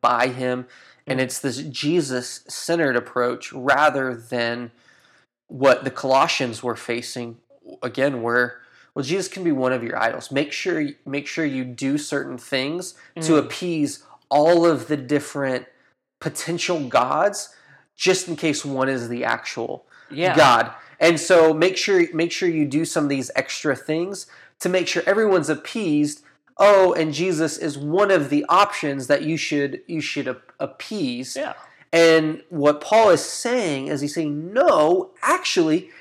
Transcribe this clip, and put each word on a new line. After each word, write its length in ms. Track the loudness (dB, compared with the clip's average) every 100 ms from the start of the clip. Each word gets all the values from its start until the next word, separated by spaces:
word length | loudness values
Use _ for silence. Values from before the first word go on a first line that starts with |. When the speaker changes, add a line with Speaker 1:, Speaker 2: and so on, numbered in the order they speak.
Speaker 1:
by 260 | 0 2 0
him." 380 | -2 -4 -4 -8 -18 -20 _ -6
And 120 | -2
Speaker 2:
Mm. 40 |
Speaker 1:
it's 140 | -2 -2
this 180 | -6 -6
Jesus-centered 1300 | -8 -4 0 0 0 -4 -6 -12 -14 -10 -4 0 0
approach 580 | 0 -2 -2 -2 -2 -10
rather 640 | -6 2 4 4 2 -4
than 560 | -6 -6 -4 -2 -4 -10 _ _ _ _ _ _ _ -16
what 340 | 2 4 4
the 60 | 0
Colossians 720 | -6 2 2 2 0 -4 -6
were 140 | -6 -6
facing, 600 | -6 -8 -6 -10 -12 -14 _ _ -20 -10
again, 400 | -8 -2 -2 -2
where, 380 | 0 0 0 -4 _ _ _
"Well, 100 | -8
Jesus 220 | -4 -4 -4
can 140 | -4
be 80 | -2
one 200 | 0 0
of 100 | -2
your 160 | -4 -2
idols. 300 | -2 -4 -6
Make 220 | -4 -4
sure, 320 | -4 -4 -2 -4 -8
make 220 | -10 -8 -8
sure 180 | -4
you 200 | -4 -4
do 340 | -8 -6 -2 -2
certain 400 | -4 -6 -6 -12
things 560 | -6 -4 -4 -6 -10 -16 -18 -6
to 100 | 2
Speaker 2:
Mm. 60 | 2
Speaker 1:
appease 680 | 2 -4 -4 -2 -2 -4 _ -18 0
all 340 | 4 6 6
of 220 | 4 2 -2
the 80 | -6
different 720 | 0 -2 -2 -4 -4 -4 -8 _ _ _ _ -10
potential 600 | -8 -8 -6 -4 -2 -2 0
gods, 600 | 2 2 2 0 -2 -12 _ _ _ _ -4
just 320 | 0 0 -2
in 80 | -4
case 280 | -2 -2
one 240 | -4 -2 -2
is 200 | -2 -6
the 160 | -6
actual 640 | -4 -4 -6 -8 -8 -10 _ _ -14
Speaker 2:
Yeah. 260 | -2 2 6
Speaker 1:
God. 360 | 8 6 2 -6 -14 0
And 180 | 2 2
so 360 | 4 6 6
make 220 | 6 0 0
sure, 280 | 0 2 2
make 180 | 0 -4
sure 180 | -2 -2
you 180 | 0 0
do 180 | 0
some 200 | -2 -2
of 60 | -2
these 200 | -2 -4
extra 400 | -4 -4 -4 -2
things 520 | -2 -2 -4 -4 -8 -14 -20 -20 -8
to 80 | -2
make 180 | 0 0
sure 160 | -2 0
everyone's 420 | 2 4 2 0
appeased. 720 | -4 -6 -6 0 0 0 -4 _ _ _ 4
Oh, 340 | 6 8 6
and 220 | 2 -2
Jesus 420 | -2 -2 0 -2 -2
is 220 | -6 -6
one 320 | -2 0 4
of 180 | 2 2
the 160 | 0 2
options 580 | 4 2 0 -6 -4 0
that 160 | 0
you 140 | 0 -4
should, 440 | -2 -2 -2 -6 -10
you 140 | -8
should 280 | -6 -6 -6
ap-, 240 | -8 _ -10
appease." 760 | -10 -10 -10 -4 -4 -6 -8 -8
Speaker 2:
Yeah. 180 | -10 -10 -18 _ 0
Speaker 1:
And 500 | 6 6 6 2 -4 -10
what 300 | 0 2 2
Paul 300 | 2 4 6
is 140 | 4
saying 600 | 2 -8 -4 -2 -2 -4 -4
is 120 | -6
he's 120 | -4
saying, 380 | -4 -4 -6 -4
"No, 580 | 2 4 4 4 2 -2 -4
actually, 680 | 0 0 0 0 2 2 -2 -20